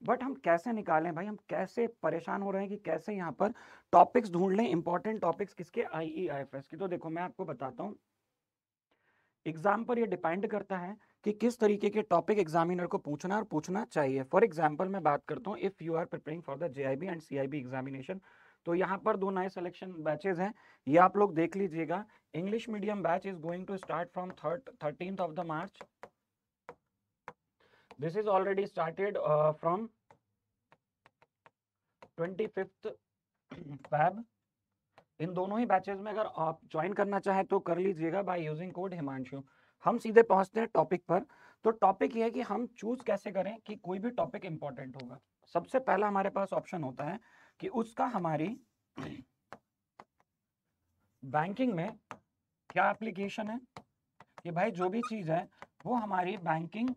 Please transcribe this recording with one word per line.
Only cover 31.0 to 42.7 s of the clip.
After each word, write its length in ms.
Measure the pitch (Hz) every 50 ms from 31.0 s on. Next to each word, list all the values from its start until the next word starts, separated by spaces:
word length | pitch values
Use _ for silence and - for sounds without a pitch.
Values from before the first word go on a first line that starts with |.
| _ _ _ _ _ _ _ _ _ - _ _ _ _ _ _ _ _ _ _ - - _ -
twenty-fifth 640 | 165 185 190 170 220 - - 190 190 190 _ _ - 214 147 - _ _ _ _ _ _ _ _ _ - - 170 165 143 143 131 - - 151
Feb। 280 | 147 156 180 196 226 233 - _ _ _ _ _ _ _ _ _ _ _ _ _ _ _ _ _ -
इन 140 | 156 180 180
दोनों 240 | 180 185 196 208 226
ही 60 | 247
बैचेस 340 | 196 190 185 190 202 202 190
में 120 | 202 214
अगर 140 | 202 214 214 - -
आप 220 | - 160 160 160 - - -
ज्वाइन 220 | - 156 160 190 202
करना 260 | 208 202 202 196 190
चाहें 240 | - 202 190 190 190
तो 140 | - 196 196
कर 180 | - 180 170
लीजिएगा 440 | 175 185 196 180 156 165 165 175 196 196
by 140 | 185 185 175
using 300 | 156 151 156 156 185 185 -
code 160 | 175 185 190 180
हिमांशु। 480 | 170 143 139 135 131 - - 147 135 135 - _ _ _ _ _ _ -
हम 120 | 175 226
सीधे 260 | 233 - 226 202 233 320
पहुंचते 360 | - 190 190 185 - - 220
हैं 100 | 226 - -
टॉपिक 300 | 165 156 - 185 170 -
पर। 180 | - 170 190 262 - - - - - - _ -
तो 60 | 220
टॉपिक 440 | 220 220 202 190 190 - - - -
ये 80 | 226 226
है 60 | 233
कि 100 | 220 254
हम 240 | 226 196 202 226 247
चूज 340 | 202